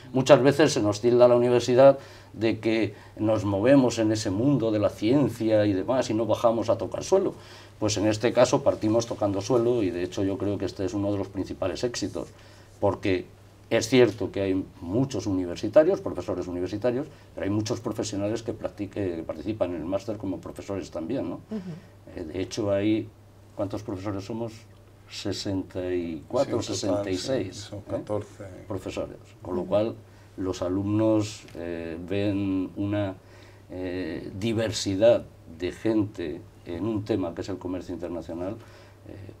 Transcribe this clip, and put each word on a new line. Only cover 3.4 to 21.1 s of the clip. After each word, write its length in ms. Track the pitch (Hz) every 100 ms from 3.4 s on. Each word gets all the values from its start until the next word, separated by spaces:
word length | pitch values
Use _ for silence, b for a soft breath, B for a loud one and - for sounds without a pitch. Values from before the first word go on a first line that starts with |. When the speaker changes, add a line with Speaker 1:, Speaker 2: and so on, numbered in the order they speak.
| 104
Speaker 1:
movemos 540 | 98 117 143 123 110
en 120 | 107
ese 200 | 110 107
mundo 400 | 95 139 135 110
de 80 | 107
la 100 | 98
ciencia 760 | - 107 143 131 113 110 107 104
y 80 |
demás 360 | 95 95 127 120
y 40 |
no 120 | 110 110
bajamos 440 | - 117 113 104
a 80 | 107
tocar 260 | 90 -
suelo. 300 | - 190 180 - B B B B
Pues 160 | 107 104
en 100 | 107
este 260 | 107 120
caso 300 | 120 123 139
partimos 420 | - 92 107 110 -
tocando 340 | - 104 98
suelo 420 | 98 127 117 120
y 80 | 95
de 120 | 87
hecho 200 | 90 -
yo 140 | 98 98
creo 200 | 98 98
que 80 | 95
este 180 | -
es 100 | 90
uno 180 | 104 101
de 60 | 101
los 100 | 95
principales 540 | 95 90 - 95 82
éxitos, 440 | 123 - 98 - 58 B B B B -
porque 440 | 101 - 104 90 - - - - -
es 180 | 117 107
cierto 440 | 127 117 - 90
que 100 | 101
hay 240 | 98 95 - -
muchos 460 | 85 107 135 - 107
universitarios, 760 | 92 90 85 110 151 160 190
profesores 460 | 98 - - 90 87
universitarios, 580 | 87 90 104 123 120 156 B B -
pero 100 | 95
hay 60 |
muchos 280 | 104 107 110
profesionales 640 | 113 107 104 98 101 113
que 120 | -
practique-, 360 | - 90 - 101 - 95 82
que 60 | 78
participan 500 | 80 85 107 87 85
en 60 |
el 40 | 80
máster 320 | 98 - 107
como 220 | 95 87
profesores 500 | 82 - - 98 78
también, 400 | 82 82